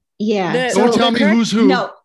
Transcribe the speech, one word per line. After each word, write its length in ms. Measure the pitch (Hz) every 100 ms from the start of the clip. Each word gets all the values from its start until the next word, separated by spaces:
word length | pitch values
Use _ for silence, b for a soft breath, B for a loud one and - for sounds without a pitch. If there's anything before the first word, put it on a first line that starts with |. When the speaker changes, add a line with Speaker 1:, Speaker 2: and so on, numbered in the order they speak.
| _ -
Speaker 1:
Yeah. 340 | 214 214 180
Speaker 2:
The, 160 | 240 254
Speaker 1:
So 140 | 202 226
Speaker 3:
Don't 80 |
tell 160 | 233 233
me 80 | 233
Speaker 2:
the 60 | 214
correct 100 | 226
Speaker 3:
who's 140 | 226
who. 160 | 202 240
Speaker 1:
No. 240 | 247 - -